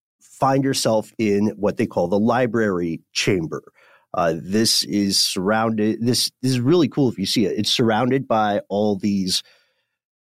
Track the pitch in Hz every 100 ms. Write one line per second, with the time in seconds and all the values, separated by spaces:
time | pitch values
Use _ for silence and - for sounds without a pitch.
0 | _ _ - - 135 139 135 131 127 110
1 | 107 - 107 101 107 - 101 90 104 104
2 | 87 101 113 120 123 113 107 90 85 80
3 | _ - - 95 78 71 - _ _ _
4 | _ - 85 82 87 104 110 - - 98
5 | 101 92 - 98 92 110 113 110 107 107
6 | 120 117 - - 131 127 120 175 139 -
7 | 131 95 95 - 92 107 101 - 113 107
8 | 127 135 131 110 107 101 - 101 107 98
9 | 104 101 92 - - _ _ _ _ _
10 | _ _ _